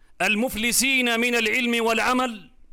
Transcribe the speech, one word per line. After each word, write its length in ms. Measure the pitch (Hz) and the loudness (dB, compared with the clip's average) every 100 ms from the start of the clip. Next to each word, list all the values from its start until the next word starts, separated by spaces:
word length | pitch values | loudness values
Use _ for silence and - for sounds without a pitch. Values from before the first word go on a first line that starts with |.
| - - | -14 -4
المفلسين 960 | 196 214 254 208 233 - 262 262 240 226 | -2 0 -2 -2 -2 0 2 2 0 0
من 140 | 240 | 0
العلم 500 | 233 220 247 240 233 226 | 0 0 0 0 0 0
والعمل 640 | 220 220 254 254 208 - - - | 0 2 0 0 -4 -16 -20 -20